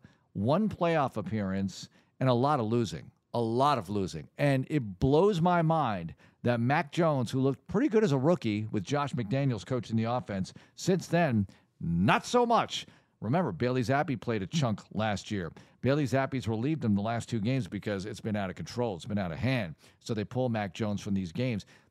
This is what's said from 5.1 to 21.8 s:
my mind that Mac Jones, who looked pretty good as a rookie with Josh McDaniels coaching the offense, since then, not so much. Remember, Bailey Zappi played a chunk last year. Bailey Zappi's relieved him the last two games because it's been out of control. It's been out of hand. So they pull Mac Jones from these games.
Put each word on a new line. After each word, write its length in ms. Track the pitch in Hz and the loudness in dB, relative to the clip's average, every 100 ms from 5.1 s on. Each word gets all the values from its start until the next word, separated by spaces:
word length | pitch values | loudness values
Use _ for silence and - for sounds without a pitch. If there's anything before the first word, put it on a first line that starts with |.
| 147 196 185 | 4 4 2
my 220 | 175 175 | 2 4
mind 520 | 160 160 131 101 82 - - _ | 2 2 0 -2 -6 -12 -20 _
that 180 | 120 120 | 0 2
Mac 320 | 120 147 170 | 2 0 0
Jones, 380 | - 165 143 120 | 0 2 2 0
who 100 | 131 | 0
looked 260 | 131 131 - | 0 0 -2
pretty 220 | 196 277 | 0 2
good 160 | 214 | 4
as 80 | 214 | 4
a 60 | 139 | 4
rookie 500 | 135 175 113 104 110 | 4 2 2 -2 -2
with 140 | - | -4
Josh 280 | 175 143 143 | -2 -2 -2
McDaniels 500 | - 104 135 139 110 | -2 -2 0 0 -2
coaching 320 | - 127 98 113 | -2 -4 -2 -2
the 80 | |
offense, 480 | 113 123 - 101 92 - - - | 0 -2 -2 -4 -6 -10 -20 -6
since 300 | - 180 - | -2 0 0
then, 400 | 170 165 113 98 - _ _ | 0 2 2 0 -6 _ _
not 460 | 80 85 101 202 - | -2 2 4 4 4
so 180 | 247 | 2
much. 420 | 233 220 123 - - - _ _ | 4 4 2 -4 -12 -18 _ _
Remember, 320 | 110 160 160 | 0 0 0
Bailey 300 | 90 120 127 | 0 0 2
Zappi 340 | 113 139 151 127 | 2 2 0 -2
played 260 | - 110 | -2 -2
a 40 | 92 | -2
chunk 340 | 165 127 98 - | 0 0 -2 -4
last 380 | - 107 98 - | -2 -2 -2 -4
year. 200 | 104 85 - - _ | -6 -6 -10 -20 _
Bailey 240 | 120 143 | 0 2
Zappi's 420 | 135 131 135 135 107 | 2 0 0 -2 -4
relieved 380 | 110 131 160 | -2 -2 0
him 100 | 117 | 2
the 60 | 101 | 2
last 260 | 104 117 - | 0 -4 -4
two 100 | 117 | -2
games 260 | 104 131 98 | 0 -2 -2
because 360 | 101 110 101 | -6 -4 -4
it's 160 | 101 117 | -6 -8
been 160 | 113 104 | -4 -2
out 140 | 95 | -4
of 60 | 90 | -6
control. 400 | 82 - 120 87 | -8 -4 -4 -4
It's 100 | - | -6
been 120 | 104 | -4
out 140 | 90 | -4
of 60 | 80 | -2
hand. 360 | 123 131 90 - - _ | 0 0 -2 -10 -20 _
So 120 | - | -6
they 120 | 107 | -4
pull 240 | 101 123 127 | -4 -2 0
Mac 240 | 113 101 | 0 -4
Jones 260 | - 107 101 | -2 -2 -2
from 140 | 104 | -2
these 180 | 95 90 | -2 -2
games. 320 | 80 127 107 - - | -2 -2 -4 -8 -18